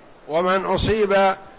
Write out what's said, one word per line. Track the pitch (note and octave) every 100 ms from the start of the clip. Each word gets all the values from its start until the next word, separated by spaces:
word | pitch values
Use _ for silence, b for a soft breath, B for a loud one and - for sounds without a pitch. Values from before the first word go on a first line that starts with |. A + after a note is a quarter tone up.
| - - -
ومن | D#3 F#3 F#3+ F3
أصيب | F#3 - A3 G3+ G3 G3 F#3+ -